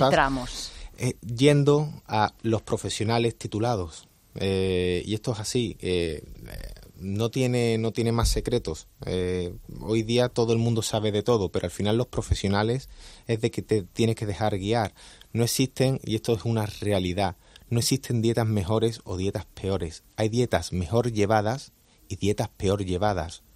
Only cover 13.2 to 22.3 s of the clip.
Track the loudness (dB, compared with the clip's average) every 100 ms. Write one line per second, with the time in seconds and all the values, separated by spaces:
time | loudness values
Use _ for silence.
13.2 | -4 0 0 -2 0 0 0 0 2 2
14.2 | -2 -2 0 0 0 0 -2 -6 -20 -20
15.2 | -6 0 0 2 0 2 2 2 -2 -2
16.2 | 0 0 0 0 -2 -4 0 0 0 0
17.2 | -2 -4 -16 -18 -4 -2 0 0 -2 0
18.2 | 2 2 2 0 2 2 2 -2 -8 -4
19.2 | -4 -4 -8 -8 -4 -2 -4 -10 -10 -2
20.2 | 0 2 2 0 0 -4 0 2 2 2
21.2 | 4 4 2 -2 -8 -20 _ _ -12 -4
22.2 | 0